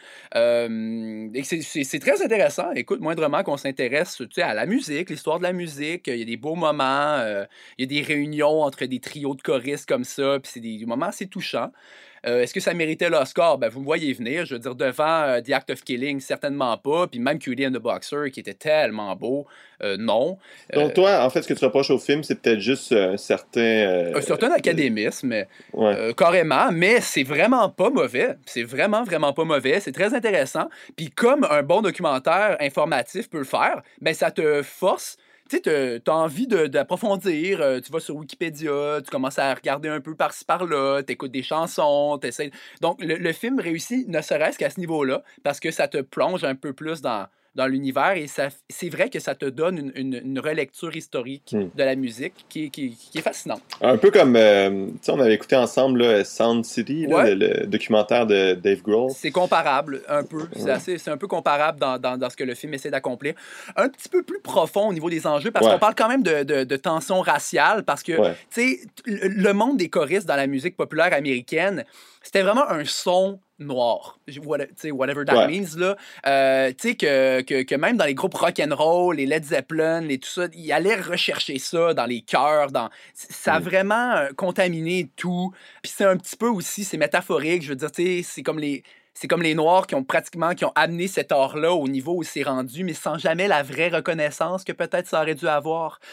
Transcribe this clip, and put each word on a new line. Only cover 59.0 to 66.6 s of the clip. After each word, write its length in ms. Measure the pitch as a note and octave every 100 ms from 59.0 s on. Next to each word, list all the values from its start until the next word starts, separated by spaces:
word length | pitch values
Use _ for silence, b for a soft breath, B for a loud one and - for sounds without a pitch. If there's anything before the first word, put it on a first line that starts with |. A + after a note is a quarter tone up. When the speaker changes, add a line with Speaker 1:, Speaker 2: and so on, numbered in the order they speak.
| C3
Speaker 1:
C'est 200 | C#3 D#3
comparable, 720 | E3+ F3+ E3+ D#3 C3+ D3+ C3+ -
un 160 | D3
peu. 200 | C#3 D#3 E3
C'est 100 | C#3
Speaker 2:
Ouais. 60 | A2
Speaker 1:
assez, 260 | C3 - E3+
c'est 120 | -
un 60 | D3
peu 120 | G3+
comparable 520 | F3+ D#3 C#3+ D3+ D3
dans, 180 | C#3 B2+
dans, 200 | B2+ B2+
dans 100 | B2+
ce 80 | -
que 80 |
le 100 | C3
film 200 | A#2+ D#3
essaie 160 | C#3+ D3+
d'accomplir. 420 | C#3 C#3 A#2+ C#3+ G3 B B B -
Un 120 | B3
petit 220 | - -
peu 120 | F#4
plus 180 | - G4
profond 480 | - F#3 D#3+ G3+ G#3+
au 40 |
niveau 160 | E3+ E3
des 180 | E3 D#3+
enjeux, 240 | D3 G#3
parce 140 | A3
Speaker 2:
Ouais. 80 | A3
Speaker 1:
qu'on 60 | F3+
parle 160 | G#3+
quand 140 | - A3+
même 120 | C4+
de, 200 | F3+ D3+
de, 220 | C#3+ C#3